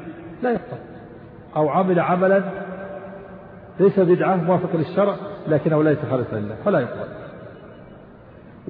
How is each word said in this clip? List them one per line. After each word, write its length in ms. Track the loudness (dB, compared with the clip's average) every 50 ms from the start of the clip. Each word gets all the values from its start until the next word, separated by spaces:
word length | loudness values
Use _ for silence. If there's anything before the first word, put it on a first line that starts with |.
| -14 -14 -14 -14 -14 -16 -8 -4 -2
لا 80 | 0
يقبل، 280 | 0 -2 -4 -8 -12 -12 -12 -14 -16 -18 -18 -18 -18 -18 -18 -18 -20 -20 -16 -6 0
أو 120 | 2 2 4
عمل 320 | 4 4 4 4 4 4
عملا 420 | 4 4 2 4 4 4 4 4 2 0 -4 -8 -10 -10 -10 -10 -10 -10 -10 -12 -12 -12 -14 -14 -16 -16 -18 -18 -18 -18 -18 -18 -18 -10 0 4
ليس 200 | 4 4 6 6
بدعة 360 | 6 6 6 4 4 4 2
موافق 400 | 2 4 2 2 2 2 0 0
للشرع، 380 | 0 -2 0 2 2 2 2 2 -2 -6 -10 -12 -8 -2 0
لكنه 340 | 2 2 2 2 2 4 4
ليس 160 | 4 4 2 0 0
خالصا 260 | -2 -2 -2 -2 -4
لله، 180 | -4 -6 -6 -8 -4 0
فلا 160 | 2 2 2
يقبل. 280 | 2 0 -4 -8 -10 -10 -12 -12 -14 -14 -16 -16 -18 -18 -18 -18 -20 -20 -20 -20 -20 -20 -20 -20 -20 -20 -20 -20 -20 -20 -20 -20 -20 -20 -20 -16 -14